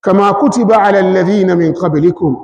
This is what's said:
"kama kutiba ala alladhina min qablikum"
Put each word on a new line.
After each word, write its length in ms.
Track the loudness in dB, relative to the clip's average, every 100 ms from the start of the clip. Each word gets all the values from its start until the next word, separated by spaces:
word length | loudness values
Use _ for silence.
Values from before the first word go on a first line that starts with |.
"kama 340 | 0 0 2
kutiba 480 | 0 0 0 2 2
ala 160 | 2 0
alladhina 580 | 0 0 0 0 0 0
min 180 | -2
qablikum" 600 | -2 -2 0 0 0 -4 -4